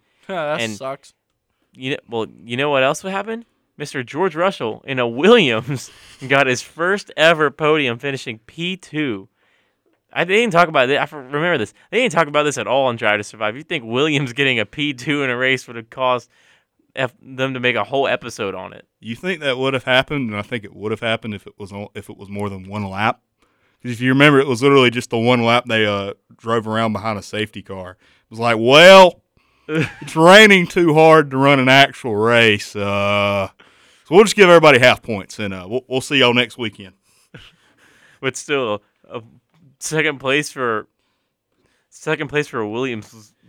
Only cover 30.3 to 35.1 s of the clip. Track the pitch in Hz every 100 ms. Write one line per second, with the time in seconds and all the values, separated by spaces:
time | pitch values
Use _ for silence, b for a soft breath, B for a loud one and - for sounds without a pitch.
30.3 | 202 214 190 175 185 170 151 160 156 143
31.3 | 131 139 139 127 135 135 - 127 104 110
32.3 | 117 113 104 - 104 101 101 101 101 101
33.3 | 101 95 _ b b b b - 165 214
34.3 | - 180 170 156 131 127 110 -